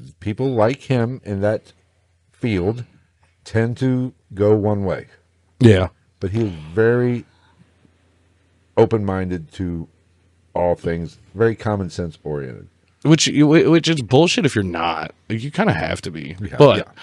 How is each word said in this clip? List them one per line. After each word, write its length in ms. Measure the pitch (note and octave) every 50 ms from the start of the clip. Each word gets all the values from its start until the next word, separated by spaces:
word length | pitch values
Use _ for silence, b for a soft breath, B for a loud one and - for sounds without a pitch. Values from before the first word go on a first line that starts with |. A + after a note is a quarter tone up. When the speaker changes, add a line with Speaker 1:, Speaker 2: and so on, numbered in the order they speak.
| A#2+ C3 - _
Speaker 1:
people 300 | - G2+ G#2+ - C3 C#3 B2+
like 300 | A2 G#2+ A#2 C#3 - -
him 380 | - C3 A#2+ A#2 A#2+ C3 B2 -
in 180 | G2+ G2+ F#2+
that 320 | G2+ G#2 A2 - - - _ _ _ _ _ _ _ _ _ _ _ _
field 540 | _ _ - A#2+ G#2 F2+ F2 G2+ A#2 B2 A#2 - _ _ _ _ _ _ _ _ _ _ _
tend 340 | - - A2+ A2+ A#2+ A#2+
to 360 | - C3 C3 B2+ B2+ B2+ B2+ - _ _ - G#2+
go 220 | F#2+ G#2 G#2 G#2+
one 280 | G#2+ G2 G#2+ G#2 G2+ G2
way. 220 | F2+ D2+ - - - _ _ _ _ _ _ _ _ _ -
Speaker 2:
Yeah. 300 | B2 A2+ G2+ F#2 F#2 - - _ _ _ _ _
Speaker 1:
But 120 | G2 F#2
he 100 | G2 A2+ A2+
is 60 | G2+
very 720 | F2 D#2 D2+ D#2+ E2+ A2 A2 A#2 A#2+ B2 B2 B2 B2 A#2 - _ _ _ _ _ _ _ _ _ _ _ _ _ _ _ _ _ _ _ _ _ _ _ _ _ _ _ _ _ _
open-minded 760 | - A2+ - A#2 G#2+ G2+ G2 F#2+ F#2+ F#2 F2+ F2+ F2 D#2 - -
to 340 | - F#2+ F2 E2+ E2 D#2 - _ _ _ _ _ _ _ _ _ _ _ _ -
all 220 | E2+ F2 F2 F2
things, 420 | - - F2 E2+ E2+ E2+ D#2 - - _ _ -
very 200 | F#2+ A2+ A2+ A2
common 340 | - - A2 G#2 G2 F#2+ E2+
sense 280 | - - F2 D#2+ - _ -
oriented. 440 | D2+ D2+ D2 C2+ B1+ A1+ G1+ G1+ - _ _ _ _ _ _ -
Speaker 2:
Which, 240 | C#3+ D#3+ D3 -
whi-, 420 | - - C#3+ D3+ C#3+ D#3 E3 - C#3
which 180 | E3 E3 D3+
is 140 | D#3+ E3 D3
bullshit 440 | A#2 F#2+ A#2+ C#3 E3+ F3 - B3+ F3+
if 100 | B2+ -
you're 80 | A2 G2
not. 500 | F#2 E2+ E2+ E2+ E2+ D#2+ D#2 D#2 - - _ _ -
Like, 120 | A2+ A2 B2
you 80 | D3
kinda 220 | - F3+ A3+ G3 G2+
have 280 | D#2+ D2 D2+ - -
to 100 | - -
be. 240 | D#2 D#2+ C#2+ C2+ - -
Speaker 1:
Yeah, 140 | G#2 - -
Speaker 2:
But, 200 | - D3 C3+ G#2+
Speaker 1:
yeah. 60 | G2+ - - B B